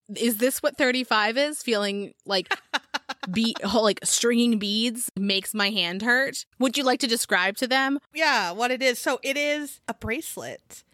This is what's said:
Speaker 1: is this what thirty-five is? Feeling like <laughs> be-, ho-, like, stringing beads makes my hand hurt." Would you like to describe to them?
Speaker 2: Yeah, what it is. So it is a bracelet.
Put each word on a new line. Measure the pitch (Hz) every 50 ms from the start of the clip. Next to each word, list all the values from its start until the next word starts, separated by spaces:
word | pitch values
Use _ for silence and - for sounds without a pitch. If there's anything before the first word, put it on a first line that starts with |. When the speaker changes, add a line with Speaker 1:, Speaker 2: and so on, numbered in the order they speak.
| _ - 202
Speaker 1:
is | - 220 240 226
this | 208 240 269 - - -
what | 294 -
thirty-five | - 294 254 247 254 247 - 226 214 208 214 226 262
is? | 285 302 302 - -
Feeling | 247 226 202 208 202 196 202 202 - - _ -
like | - 196 190 175 - 196 - _ - - - _ _ -
<laughs> | 277 _ - 262 - - 190 180
be-, | 220 226 220 - - -
ho-, | 196 202 240 220
like, | 208 196 - -
stringing | - - - - 240 240 233 240 240 226 208
beads | 214 202 208 220 226 247 220 247 - - -
makes | 190 196 196 190 190 190 - -
my | 214 202 196
hand | 220 190 175 170 180 190 214
hurt." | 240 240 254 269 277 269 - - _ _ -
Would | 247 262 226
you | 285 277
like | 254 247 240
to | - 233
describe | 233 240 - - 202 180 180 190 208
to | - 262
them? | 226 254 269 269 269 277 269 _ _ -
Speaker 2:
Yeah, | 302 320 302 269 226 190 170 175
what | 208 240 247
it | 254 233 262
is. | 254 240 -
So | - 320 262 240 -
it | 269 269 294
is | 294 294 294 302 294 277 - - - -
a | 220
bracelet. | - - 220 226 311 - - - - 117 127 117 - _ _ - - _ _